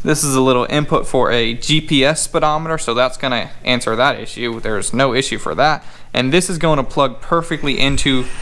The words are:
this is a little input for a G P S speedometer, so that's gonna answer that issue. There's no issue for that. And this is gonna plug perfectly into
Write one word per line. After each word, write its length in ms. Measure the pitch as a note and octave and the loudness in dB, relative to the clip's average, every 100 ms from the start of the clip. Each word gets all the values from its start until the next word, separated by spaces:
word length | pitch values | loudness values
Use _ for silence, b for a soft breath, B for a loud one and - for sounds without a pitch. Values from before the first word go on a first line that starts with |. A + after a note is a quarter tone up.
this 180 | - D3 | 0 0
is 140 | D3 C3 | 2 2
a 40 | |
little 260 | C3 B2 - | 4 4 2
input 380 | D3 D3 D3+ | 0 0 0
for 280 | - C3+ F#2+ | 2 2 2
a 220 | A#2+ A2+ | 2 0
G 260 | A#2 - D3+ | -2 0 0
P 240 | D#3 D3 | 2 2
S 180 | C3+ D#3 | 2 2
speedometer, 560 | - D#3+ D3+ D3+ D#3+ D#3+ | -2 0 0 0 -2 -4
so 160 | - | -2
that's 220 | A#2 B2+ - | 0 0 -2
gonna 340 | C3+ A#2+ F#2+ - | -2 -2 -4 -6
answer 320 | B2+ B2 - A2+ | -2 0 0 2
that 240 | C#3 A#2+ | 2 0
issue. 400 | A2+ G#2 A#2+ A2+ | -6 -6 -6 -4
There's 320 | A2 G#2 F#2+ | -4 -2 0
no 220 | A#2 C3+ | 2 2
issue 240 | A#2+ - - | 2 -2 -4
for 160 | - | -2
that. 280 | E2 D3 D3+ B B B | 0 0 0 B B B
And 200 | - B2+ | -2 2
this 160 | E3+ F3+ | 2 0
is 80 | E3+ | 0
gonna 260 | E3 D3 | 0 2
plug 360 | B2+ - C3+ - | 0 0 0 -2
perfectly 600 | - E3+ E3 D#3 C#3+ - | -2 -2 -2 -4 -2 2
into 460 | C3+ C#3 C#3+ C3 B2 - | 2 2 2 2 0 -4